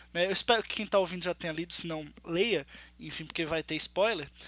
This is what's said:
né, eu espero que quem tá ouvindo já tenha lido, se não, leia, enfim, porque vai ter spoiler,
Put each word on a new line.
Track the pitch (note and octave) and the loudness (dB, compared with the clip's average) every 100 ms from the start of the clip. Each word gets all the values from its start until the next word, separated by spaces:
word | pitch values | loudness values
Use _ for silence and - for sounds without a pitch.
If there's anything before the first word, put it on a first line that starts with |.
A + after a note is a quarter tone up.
| - | -8
né, | E3+ F#3 | -2 0
eu | |
espero | F#3 - A3+ | 2 4 2
que | - - | 2 -4
quem | G#3 | 0
tá | G3+ | 2
ouvindo | F3+ F3+ | 2 -2
já | F3 | -4
tenha | E3+ E3+ | -4 -6
lido, | D#3 E3+ | -6 2
se | - E3+ | 4 4
não, | D#3+ D3+ - | 0 -8 -12
leia, | - E3 A3+ E3+ C#3 - - - | -2 0 2 2 -2 -14 -20 -14
enfim, | D#3 - D#3 | -10 -8 -6
porque | - | -4
vai | D#3 D#3+ | -2 -2
ter | - | -2
spoiler, | D#3 - - G#3+ G3 C#3 - | -2 0 2 2 0 -6 -14